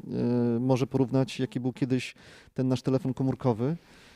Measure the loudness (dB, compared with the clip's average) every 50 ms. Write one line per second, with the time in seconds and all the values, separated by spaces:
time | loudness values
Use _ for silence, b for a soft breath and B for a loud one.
0 | -6 -6 -4 -2 0 2 2 2 2 2 2 2 2 2 2 2 2 0 2 0
1 | 2 2 2 0 0 0 -2 -4 -4 -4 -4 -4 -4 -4 -2 -2 -2 0 0 -2
2 | -2 -4 -12 B B B B B B B B -2 0 0 0 0 0 0 0 0
3 | 0 -2 -2 0 0 -2 0 0 2 0 2 2 0 -2 -2 -4 b b b b
4 | b b b